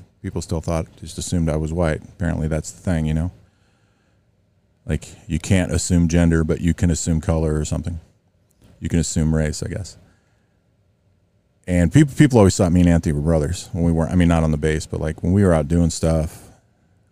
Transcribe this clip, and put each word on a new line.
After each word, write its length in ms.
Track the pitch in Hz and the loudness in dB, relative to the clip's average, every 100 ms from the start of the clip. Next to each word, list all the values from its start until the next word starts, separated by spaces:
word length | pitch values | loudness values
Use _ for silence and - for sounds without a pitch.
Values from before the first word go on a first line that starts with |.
| - _ | -14 _
people 180 | 95 90 | -10 -10
still 200 | - 82 | -6 -6
thought, 260 | 78 82 - - | -4 -4 -6 -12
just 220 | 85 - | -16 -12
assumed 320 | - 90 80 | -4 -2 -2
I 60 | 78 | -2
was 160 | 80 | -4
white. 280 | 82 85 78 | -2 -2 -2
Apparently 460 | - - 85 82 78 | -8 -8 -4 -4 -2
that's 220 | 78 - | -4 -6
the 100 | - | -10
thing, 260 | - 82 78 | -4 -2 0
you 60 | |
know? 200 | 78 87 - _ _ _ _ _ _ _ _ _ _ _ _ _ _ - | -2 -4 -8 _ _ _ _ _ _ _ _ _ _ _ _ _ _ -6
Like, 220 | 78 - - - | -6 -8 -20 -8
you 120 | 82 | -6
can't 340 | - 95 90 | 0 0 0
assume 360 | 82 - 90 85 | -2 0 2 2
gender, 360 | 85 85 82 | 2 2 2
but 180 | 80 85 | 0 -2
you 100 | 85 | -2
can 180 | 82 87 | 0 0
assume 300 | 82 - 80 | 0 -2 -2
color 380 | 78 80 80 76 | 0 -2 0 -2
or 60 | 78 | -4
something. 340 | 76 76 82 - _ _ _ _ _ _ - | -6 -6 -10 -14 _ _ _ _ _ _ -12
You 80 | - | -4
can 120 | 85 | -2
assume 340 | 80 - 78 | 0 0 0
race, 280 | 80 78 - | 0 -2 -4
I 60 | 87 | -8
guess. 300 | - - - _ _ _ _ _ _ _ _ _ _ _ _ _ _ _ _ - | -10 -12 -18 _ _ _ _ _ _ _ _ _ _ _ _ _ _ _ _ -2
And 260 | 90 85 | 2 4
peop-, 240 | 139 151 - | 4 4 4
people 220 | 143 123 | 4 6
always 180 | 98 - | 6 4
thought 160 | 92 | 2
me 80 | 90 | 4
and 80 | 87 | 4
Anthony 240 | 85 85 | 4 2
were 80 | 73 | -2
brothers 480 | 76 82 73 87 - | 0 0 0 -6 -8
when 120 | 92 | -4
we 80 | 85 | 0
weren't, 180 | 82 80 | 0 0
I 20 | |
mean, 140 | 90 87 | 2 4
not 160 | 82 | 2
on 80 | 80 | 2
the 40 | 76 | 0
base, 300 | 78 78 - | -2 -2 -4
but, 140 | 85 | -6
like, 220 | 78 78 | -6 -4
when 120 | 85 | 0
we 100 | 95 | 2
were 80 | 98 | 4
out 160 | 82 73 | 2 2
doing 220 | 85 82 | 2 0
stuff. 580 | - 85 80 80 - - _ _ _ _ _ _ | 0 -2 0 -2 -8 -20 _ _ _ _ _ _